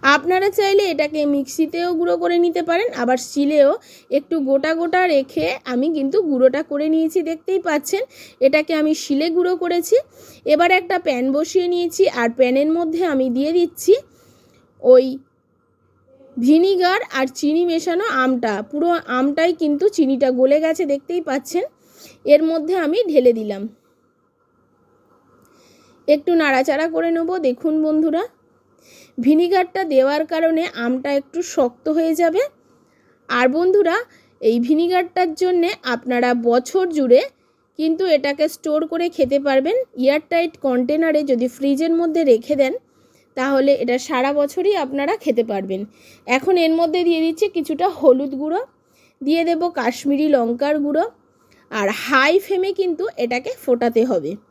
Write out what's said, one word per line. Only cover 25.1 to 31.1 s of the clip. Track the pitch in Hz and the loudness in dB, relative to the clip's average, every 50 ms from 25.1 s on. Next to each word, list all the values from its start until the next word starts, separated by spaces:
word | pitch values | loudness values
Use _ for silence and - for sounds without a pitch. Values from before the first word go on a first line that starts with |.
| _ _ _ _ _ _ _ _ _ _ _ _ _ _ _ _ _ _ _ | _ _ _ _ _ _ _ _ _ _ _ _ _ _ _ _ _ _ _
একটু | - 294 294 - - 349 | 2 2 2 4 2 2
নাড়াচাড়া | 330 311 285 269 254 269 269 277 285 320 | 2 4 4 2 2 2 2 0 0 -2
করে | 339 320 320 330 339 | -2 -2 -2 -2 0
নেব। | 330 330 330 320 359 | 0 -2 -2 -2 -4
দেখুন | 370 311 262 247 - - 320 311 311 311 | 0 0 -2 -2 0 -2 -2 0 0 0
বন্ধুরা | 311 311 311 311 320 294 330 427 494 _ _ _ _ _ _ _ _ _ _ _ _ - - - _ _ - | 0 0 2 0 0 0 -2 -4 -6 _ _ _ _ _ _ _ _ _ _ _ _ -20 -20 -20 _ _ -2
ভিনিগারটা | 233 262 311 311 349 349 381 370 370 349 _ 381 370 | 2 2 4 4 4 2 2 0 0 -2 _ -6 -4
দেওয়ার | 320 277 262 262 269 285 302 320 | 2 2 2 4 4 0 -2 -2
কারণে | 311 339 320 330 330 330 320 339 359 - | -2 -2 0 2 2 2 0 -2 -4 -6
আমটা | - 233 247 254 262 262 285 | -6 -4 -2 -4 -4 -2 -2